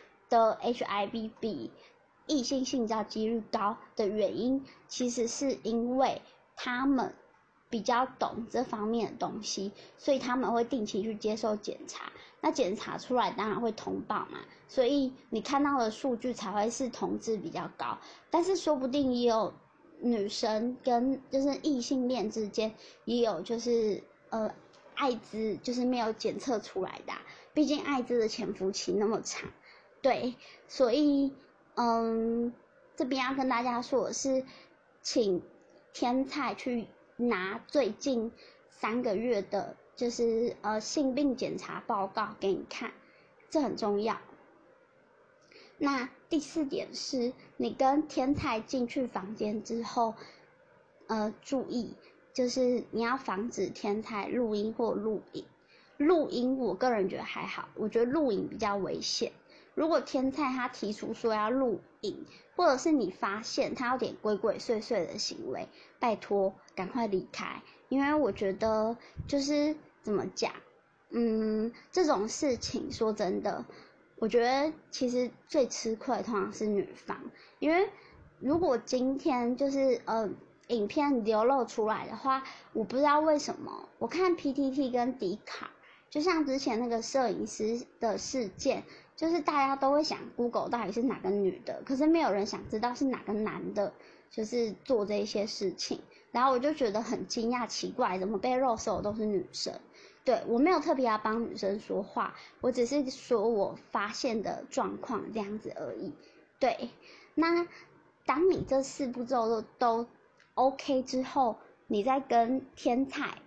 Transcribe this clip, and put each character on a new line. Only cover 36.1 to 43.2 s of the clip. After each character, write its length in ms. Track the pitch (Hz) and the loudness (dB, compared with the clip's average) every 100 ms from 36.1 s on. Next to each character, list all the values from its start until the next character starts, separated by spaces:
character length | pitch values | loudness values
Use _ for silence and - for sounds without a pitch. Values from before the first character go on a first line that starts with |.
| 254 269 | 0 -2
菜 300 | 294 247 208 | -2 -4 -4
去 320 | 262 240 202 - - - | -4 -4 -4 -14 -14 -2
拿 400 | 240 196 190 226 - | 2 2 0 -4 -2
最 240 | 294 220 | 2 2
近 420 | 214 277 233 226 - - - _ | 0 -2 0 -2 -6 -20 -20 _
三 320 | - 226 240 | -6 -2 0
个 140 | 247 202 | 0 0
月 260 | 240 208 | 0 0
的， 340 | 190 202 - - - - | 0 -4 -4 -10 -16 -4
就 120 | 240 | -4
是， 440 | 233 233 226 240 - | 2 2 2 0 -2
呃， 180 | 208 214 | -2 -2
性 360 | 214 320 269 247 | -2 0 2 2
病 200 | 285 233 | 0 0
检 220 | 156 165 | -4 -4
查 260 | - 160 - | -8 -8 -2
报 180 | 208 196 | -2 -2
告 300 | - 208 - | -4 -4 -2
给 140 | 190 | -2
你 100 | 160 - | -2 -4
看， 220 | - 233 - - - | -10 -10 -12 -20 -20